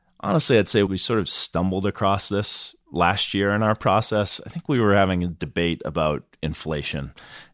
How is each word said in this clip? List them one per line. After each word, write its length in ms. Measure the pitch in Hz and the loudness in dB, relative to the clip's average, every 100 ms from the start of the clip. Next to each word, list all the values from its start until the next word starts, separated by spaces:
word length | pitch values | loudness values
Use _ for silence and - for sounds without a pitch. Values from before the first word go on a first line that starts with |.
| _ _ | _ _
honestly, 380 | - 160 - 117 | -2 0 4 4
I'd 100 | 95 | 4
say 160 | 110 | 2
we 140 | 98 95 | 2 0
sort 220 | - 113 | 0 0
of 100 | 85 | 0
stumbled 560 | - - 90 95 95 98 | -2 -2 -2 -2 0 -2
across 420 | - 98 98 - | 0 0 0 -2
this 480 | 101 101 - - - _ | -2 -2 -4 -6 -12 _
last 420 | 78 87 98 - | 0 2 2 0
year 200 | 98 101 | 0 0
in 80 | 104 | 2
our 120 | 107 107 | 0 0
process. 680 | - 101 - 107 101 - - | 2 2 2 0 0 -4 -6
I 40 | |
think 180 | 165 - | -10 -2
we 120 | 131 | 0
were 160 | 107 101 | 4 4
having 280 | 95 90 | 4 2
a 40 | 87 | -2
debate 540 | 82 85 85 85 82 - | -6 -6 -2 0 -2 -4
about 380 | 80 78 73 - _ | -2 0 -2 -8 _
inflation, 720 | 78 76 78 76 - 73 69 - - - - | -8 -6 -6 -6 -6 -8 -10 -14 -20 -20 -20